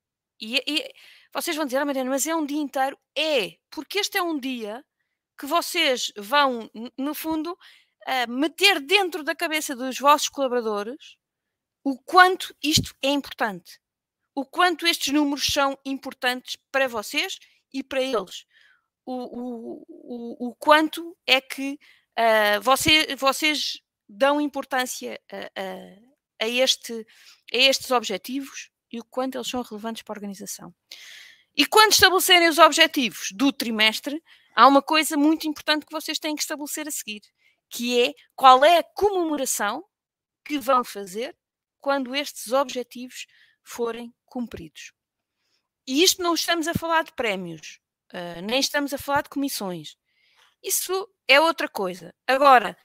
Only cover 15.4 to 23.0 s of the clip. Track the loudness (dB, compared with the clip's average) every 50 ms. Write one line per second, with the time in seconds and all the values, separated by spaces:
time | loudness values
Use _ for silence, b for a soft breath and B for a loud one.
15.4 | -2 -2 0 0 0 0 -2 -4 -8 -8 -8 -8 -8 -12 -8 -4 -2 -2 -2 -4
16.4 | -6 -12 -14 -14 _ _ -2 0 0 0 -2 -6 -8 -6 -4 -4 -4 -4 -6 -12
17.4 | b b b b b _ -10 -10 -8 -6 -4 -2 -2 0 -2 -4 -4 -6 -12 -18
18.4 | -20 b b b b b b b b b b _ _ -10 -10 -10 -10 -10 -10 -10
19.4 | -10 -8 -10 -10 -10 -12 -14 -14 -16 -20 -20 -20 -16 -14 -12 -12 -10 -12 -10 -8
20.4 | -8 -8 -8 0 4 6 6 6 4 2 -2 -6 -12 -12 -16 _ _ 0 0 0
21.4 | 0 -4 -8 -8 -8 -8 -8 -10 b b b b b b -4 0 2 2 4 4
22.4 | 2 2 0 0 0 0 0 2 2 4 4 4